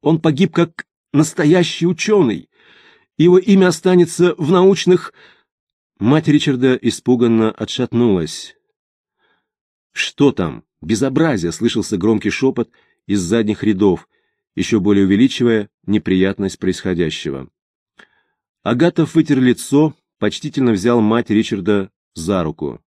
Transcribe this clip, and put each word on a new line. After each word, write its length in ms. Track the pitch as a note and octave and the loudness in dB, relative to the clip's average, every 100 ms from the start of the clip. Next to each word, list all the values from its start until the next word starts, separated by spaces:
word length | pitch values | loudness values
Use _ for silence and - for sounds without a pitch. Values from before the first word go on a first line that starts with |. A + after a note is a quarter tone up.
Он 200 | D3+ D#3+ | 0 0
погиб 320 | D#3+ C3+ F#3+ | 0 0 0
как 320 | - E3+ - - _ _ | 0 -2 -4 -20 _ _
настоящий 760 | C#3 D#3 - D3+ F3+ E3+ - E3+ | 0 0 0 2 2 2 -2 -4
ученый. 640 | F3+ - G#3 C#3+ G2 - _ _ _ _ _ _ _ | -2 0 2 2 -2 -10 _ _ _ _ _ _ _
Его 220 | D#3+ F3+ | 4 4
имя 280 | F#3 F#3+ F#3 | 4 4 4
останется 640 | D#3+ F#3 F#3 E3 - F3 - | 0 2 2 2 2 0 0
в 140 | D3 | 0
научных». 600 | F3+ F#3+ G3 - F3+ - _ - _ _ _ _ _ _ _ | 2 4 2 2 0 0 _ -20 _ _ _ _ _ _ _
Мать 300 | G2+ D3+ D#3 | 0 2 2
Ричарда 480 | D3 - C3 C3 B2+ | 0 2 0 0 0
испуганно 760 | A#2+ - - B2 A#2 A2+ A2 | -2 -4 0 2 2 2 0
отшатнулась. 1040 | - G#2+ - B2+ A#2 A#2+ F#2+ D#2 - - _ _ _ _ _ _ _ _ _ _ _ _ _ _ | -4 -10 -6 -4 0 0 0 -2 -10 -18 _ _ _ _ _ _ _ _ _ _ _ _ _ _
«Что 400 | - - - C#3+ | -10 -10 0 0
там? 320 | A#2 F2 A1+ _ _ | 2 -6 -6 _ _
Безобразие!» — 720 | D#2 G#2+ C3+ C3 D#3+ A#2 E2+ | -6 -2 -2 0 -2 -2 -4
слышался 460 | - A#2 A2+ F#2+ G#2 | -4 -4 -4 -4 -2
громкий 320 | G#2 A2 G#2 | 0 0 -2
шепот 400 | - C3 - A2+ _ _ _ - | -2 -2 -2 -8 _ _ _ -6
из 120 | G2+ | -4
задних 420 | E2+ A2+ G#2 G#2 | -2 -2 -2 -2
рядов, 440 | G#2+ F#2+ G2+ E2+ _ _ _ _ _ | -2 2 2 0 _ _ _ _ _
еще 260 | - F#2+ A2 | -8 -2 -2
более 260 | F#2 G2+ G2 | 2 2 2
увеличивая 680 | G2+ C3 - A#2+ A2+ G2+ _ - | 2 2 0 0 0 -4 _ -4
неприятность 720 | G#2 - F#2+ F#2+ G2 G2 - | -4 0 0 0 -2 -6 -4
происходящего. 920 | F#2 F2+ - E2+ E2 D2 - C2+ C2 _ _ _ _ _ - _ _ _ _ _ | -6 -4 -4 -4 -4 -4 -10 -10 -14 _ _ _ _ _ -20 _ _ _ _ _
Агатов 540 | - A#2+ E3+ - D#3 E3 | -4 0 0 0 0 0
вытер 240 | D#3 C3+ | 2 2
лицо, 560 | B2+ A2+ - C#3 D#3 - _ _ | 2 0 0 0 0 -2 _ _
почтительно 540 | G#2 - D3+ - B2+ | -6 -6 -10 -2 0
взял 280 | G#2 G2+ A#2+ | 0 0 2
мать 300 | G#2+ A2+ A2+ | 2 0 0
Ричарда 580 | G#2 A2 G#2+ F#2 G#2 F#2+ _ _ | -2 -2 -4 -2 -2 -4 _ _
за 300 | - D#2+ G2 | -12 -4 -2
руку. 360 | D#2+ D2+ D2+ A1+ _ | -4 -6 -10 -12 _